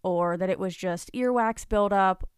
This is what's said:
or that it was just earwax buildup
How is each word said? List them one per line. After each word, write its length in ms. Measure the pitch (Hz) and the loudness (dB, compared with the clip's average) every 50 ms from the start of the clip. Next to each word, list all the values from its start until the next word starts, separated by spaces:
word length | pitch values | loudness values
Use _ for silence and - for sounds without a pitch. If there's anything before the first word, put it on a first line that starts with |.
or 340 | - 185 175 170 175 170 170 | 0 0 0 2 2 0 0
that 120 | 170 190 185 | 0 0 -2
it 80 | 185 | 0
was 180 | - 190 185 170 | -2 -2 -6 -6
just 380 | - - 185 170 175 - - - | -4 -4 -4 -4 -4 -8 -10 -6
earwax 560 | 247 247 247 247 240 226 220 226 - - - | -2 0 0 2 2 0 0 -2 -4 -6 -2
buildup 580 | 220 208 208 202 202 196 190 190 185 - - - _ | 2 2 2 4 4 4 4 4 2 0 -6 -12 _